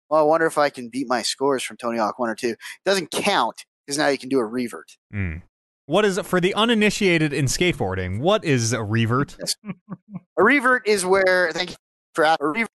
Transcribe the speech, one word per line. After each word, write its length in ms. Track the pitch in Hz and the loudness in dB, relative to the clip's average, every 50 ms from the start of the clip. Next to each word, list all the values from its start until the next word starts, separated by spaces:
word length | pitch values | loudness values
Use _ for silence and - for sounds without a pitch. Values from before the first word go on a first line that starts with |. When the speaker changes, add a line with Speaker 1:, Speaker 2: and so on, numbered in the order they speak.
| _ - | _ 0
Speaker 1:
"Well, 120 | 151 156 | 2 4
I 40 | 151 | 4
wonder 220 | 151 160 165 160 | 4 4 4 2
if 100 | 156 - | 2 2
I 140 | 151 147 139 | 2 0 0
can 180 | - 131 120 113 | -2 -6 -12 -8
beat 200 | 120 131 135 113 | -6 -6 -2 -2
my 140 | 127 117 | -2 -2
scores 400 | 120 - - - 135 143 135 120 | -2 -4 -4 -2 0 0 0 0
from 140 | - - 110 | -4 -8 -10
Tony 220 | - 123 117 117 117 | -8 -6 -4 -2 -2
Hawk 200 | 107 101 - - | -2 -2 -2 -4
one 120 | 120 113 | -4 -4
or 40 | 107 | -4
two," 160 | - 123 117 | -4 -4 -6
it 80 | 107 - - - - - - | -6 -6 -12 -18 -14 -6 -2
doesn't 240 | 190 196 190 151 - | 0 0 0 -2 -4
count 540 | - - - 202 190 147 120 110 - - - _ _ _ _ | -6 -4 -2 0 0 0 0 -2 -4 -10 -20 _ _ _ _
'cause 120 | 139 143 151 | -6 -4 0
now 100 | 147 143 | 0 0
you 80 | 135 - | 0 -2
can 100 | 131 131 | -2 -2
do 80 | 135 131 | 0 0
a 80 | 113 | 0
revert. 500 | 107 120 127 120 107 82 78 - - - _ _ - | -2 -4 -6 -6 -6 -8 -14 -18 -20 -20 _ _ -10
Speaker 2:
Hmm. 240 | 104 101 95 85 80 85 - _ _ _ _ _ _ _ _ | -6 -6 -4 -4 -6 -10 -14 _ _ _ _ _ _ _ _
What 180 | - 175 208 214 | -2 0 2 2
is, 140 | 202 180 202 | 2 0 -2
for 180 | - - 180 180 | -2 0 0 2
the 120 | 170 202 | 2 2
uninitiated 800 | - 202 220 240 240 208 214 202 - - 208 180 170 156 156 147 | 0 2 2 2 2 4 2 2 2 2 2 2 4 4 2 0
in 140 | 139 156 139 | 0 0 -2
skateboarding, 720 | 123 - - 180 175 - - 110 92 95 95 92 90 95 113 | 0 0 0 0 0 0 -2 -4 -4 -4 -4 -4 -4 -4 -2
what 240 | 147 185 214 214 - | 0 0 0 0 2
is 300 | 156 135 120 113 110 123 | 0 0 0 0 -2 -2
a 80 | 113 110 | -4 -2
revert? 520 | 101 113 113 113 107 120 135 139 - - - | -2 0 0 2 2 0 0 -2 -4 -8 -10
Speaker 1:
Yes. 180 | 170 - - _ - 208 175 _ _ 208 185 - _ - 202 175 _ _ - 160 | -8 -8 -8 _ -8 -14 -14 _ _ -18 -18 -18 _ -16 -16 -16 _ _ 0 2
A 60 | 190 | 4
revert 420 | 240 285 277 233 254 254 240 - | 4 4 4 2 2 0 2 2
is 180 | 208 214 190 180 | 0 0 2 2
where, 440 | 185 190 196 190 185 185 180 175 160 | 2 2 4 4 2 2 2 2 0
thank 180 | 156 170 180 170 | -2 -4 -6 -6
you 60 | - - _ _ _ _ _ _ - | -8 -16 _ _ _ _ _ _ 0
for 100 | 165 151 | 2 4
asking. 220 | 156 160 156 139 | 4 4 2 0
A 200 | 156 196 233 220 - _ | -2 -2 -2 -4 -6 _